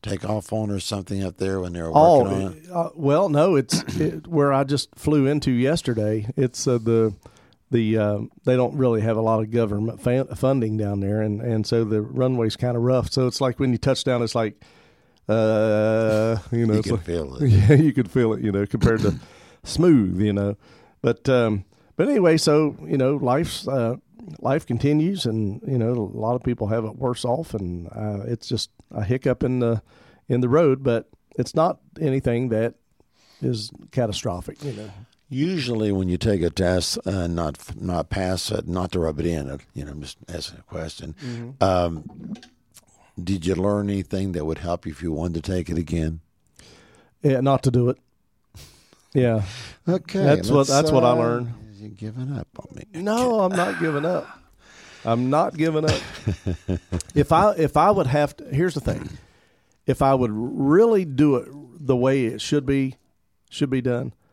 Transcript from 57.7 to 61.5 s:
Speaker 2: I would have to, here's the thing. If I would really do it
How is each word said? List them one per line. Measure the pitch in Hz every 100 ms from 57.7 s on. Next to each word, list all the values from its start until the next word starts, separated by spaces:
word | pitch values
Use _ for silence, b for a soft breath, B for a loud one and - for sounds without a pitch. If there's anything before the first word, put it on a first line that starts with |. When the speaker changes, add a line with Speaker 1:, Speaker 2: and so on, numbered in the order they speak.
| -
Speaker 2:
I | 170
would | 202 139
have | 147 147 -
to, | -
here's | 135 180 147
the |
thing. | - - - - b b b b b b -
If | 131
I | 135
would | 135 120
really | 107 120 - 135 160 233 214
do | 175 127 151 131
it | -